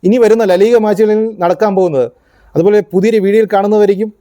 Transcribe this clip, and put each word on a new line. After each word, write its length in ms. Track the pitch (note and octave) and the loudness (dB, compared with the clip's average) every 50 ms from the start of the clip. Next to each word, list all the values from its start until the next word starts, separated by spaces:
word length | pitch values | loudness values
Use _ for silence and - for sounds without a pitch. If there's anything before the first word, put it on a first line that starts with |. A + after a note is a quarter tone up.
| - | 0
ഇനി 140 | F3+ G#3+ B3+ A#3 | 0 0 2 2
വരുന്ന 200 | G#3+ G#3+ A3+ A3+ G3 F3+ | 2 2 2 2 0 2
ലലീഗ 240 | F3+ G3 A3+ A#3+ A#3 A3 | 2 2 2 2 2 2
മാച്ചുകളിൽ 340 | G#3+ G#3 F#3 A3 G#3+ G#3+ G#3+ A3 A3+ A3 G3+ F3+ | 0 0 0 0 0 0 -2 -2 -4 -6 -4 -2
നടക്കാൻ 320 | F3 F3+ F3 A3 G#3+ G3 F#3+ | -2 -2 -2 -2 -2 0 0
പോകുന്നത്. 300 | F#3 F3+ D#3 C3+ B2 A2+ _ _ _ _ _ _ _ _ _ | -2 -2 0 -2 -4 -4 _ _ _ _ _ _ _ _ _
അതുപോലെ 240 | - E3 G3 G#3 G#3 G3+ - - | -2 0 2 2 0 -2 -2 -4
പുതിയൊരു 260 | F#3 F3+ A3 A3 A3 F#3+ | -2 0 0 0 0 0
വീഡിയോയിൽ 240 | G3 G3+ A3 A3 G3+ - | 0 0 0 0 0 -2
കാണുന്നവരേക്കും 560 | G3 G3 G#3 G#3+ G#3+ G#3 G3+ G3+ F#3 G#3+ A3 G#3+ _ | -2 -2 0 0 0 2 0 0 -2 -4 -8 -8 _